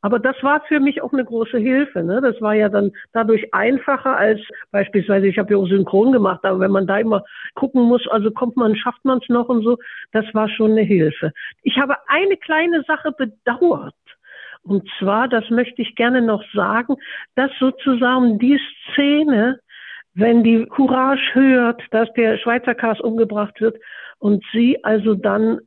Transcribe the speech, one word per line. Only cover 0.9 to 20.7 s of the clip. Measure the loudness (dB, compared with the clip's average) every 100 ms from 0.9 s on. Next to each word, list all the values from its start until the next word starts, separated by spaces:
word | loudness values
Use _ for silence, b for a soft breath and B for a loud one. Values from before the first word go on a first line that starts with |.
| -2
auch | -4
eine | -4
große | -4 -4 -2 -2
Hilfe, | 0 0 -2 -4
ne? | -4 0
Das | 0 -2
war | -2
ja | 0 2
dann | 0 -2 B B
dadurch | -4 0 0 0
einfacher | -2 0 -2 -2 -2 -2
als | 0 0 0 -4 B B
beispielsweise, | -4 0 -2 2 2 2
ich | 0
habe | 0
ja | 0
auch | 2
synchron | 0 2 4 4
gemacht, | 4 2 0
aber | -2 0
wenn | 0
man | 0 0
da | 0
immer | 0 -2 B B B
gucken | -6 -2 2
muss, | 4 2 0
also | -2 -2
kommt | -2 -4 0
man, | 0 0
schafft | -4 -6
man's | -2 -2 0
noch | -2 2
und | 0
so, | 0 -2 B B B
das | -4 -2
war | -2 -2
schon | 0 2
eine | 2
Hilfe. | 2 2 2 0 -8 B B B
Ich | -4 -2
habe | -2 -4 -2
eine | 0 0 -2
kleine | -2 0 0 -2
Sache | -2 -4 -4
bedauert. | -6 -8 _ -6 0 2 0 -6 _ _ -20 B B B B
Und | -4 -4 -4 -4
zwar, | -2 0 0
das | -2 0
möchte | -2 -2 -4
ich | -8
gerne | -2 0 2
noch | 0 -2 -4
sagen, | -4 0 -2 -2 -6 B B B
dass | -2 -2 0
sozusagen | -2 0 -2 2 2 4 2 2
die | 2 2 0 -16 -6
Szene, | 0 2 2 2 2 0 -2 _ B B B -14
wenn | 0 4 4
die | 6 4
Courage | 0